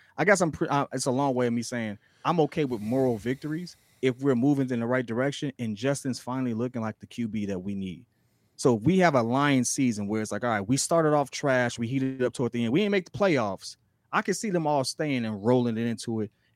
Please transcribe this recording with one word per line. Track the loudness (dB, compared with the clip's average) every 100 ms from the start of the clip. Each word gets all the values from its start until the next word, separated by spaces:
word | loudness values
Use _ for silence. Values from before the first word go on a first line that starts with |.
| _ 0
I | 4
guess | 4
I'm | 4
pre-, | 0 0
uh, | 0 0
it's | -2 -2
a |
long | 0 0 2
way | 0
of |
me | 0
saying | -4 -6 -6 -8 _ _ 0
I'm | 2
okay | 2 2 -2
with | -2
moral | -2 2 2 0
victories | -2 -4 -6 -8 -10 -16 _ _
if | -2 0
we're | 0 2
moving | 4 2 0
in | -2
the | 0
right | -2 -2
direction | -2 -2 -4 -8 -6
and | -6 -4
Justin's | -2 -2 -4 -6
finally | -6 -4 -4
looking | -2 -4 -4
like | -8 -8
the | -12
Q | -6 -6
B | -4 -4
that | -4
we | -6 -6
need. | -6 -10 -16 _ _ _ _ 0
So | 2 2
if |
we | 4 4
have | 4 4
a |
Lions | 2 2 4 2 2
season | 0 0 0 -2
where | -2
it's | -2
like, | -4
"All | 0
right, | 0 0
we | 0
started | 2 2 4
off | 2 0
trash, | -2 0 2 2 -2
we | -2
heated | -2 -2 0
it | -2
up |
toward | 0 -2
the | 0 0
end, |
we | 2
didn't | 2
make | 0 -2
the | 0
playoffs," | 2 2 0 -4 -10 -18 _ _ _
I | -2
can | -2
see | -2 -2
them | -2 2
all | 0
staying | 0 -2 -2 -2 -2
and | -2
rolling | 2 4 2 0
it | -2
into | -4 -4 -4
it. | -4 _ _